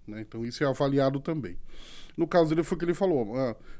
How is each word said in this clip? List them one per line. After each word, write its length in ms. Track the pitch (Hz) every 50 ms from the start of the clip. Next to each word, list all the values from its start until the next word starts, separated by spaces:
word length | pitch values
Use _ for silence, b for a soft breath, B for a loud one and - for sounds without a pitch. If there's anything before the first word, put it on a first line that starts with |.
| - -
né? 140 | 107 110
Então, 240 | 110 - - 113 117
isso 180 | 120 120 - 151
é 40 | 139
avaliado 520 | 131 - 143 139 139 139 135 135 139 143
também. 380 | 139 - 165 160 117 92 87 - B B B B B B B B B B B
No 120 | - 170 165
caso 220 | - 180 165 156
dele, 120 | 160 165 165
foi 120 | - 190
o 40 | 165
que 60 | 175
ele 80 | 170 175
falou. 420 | - 196 190 170 135 139 - 117
Ah, 200 | 131 135 123 110 b b b b b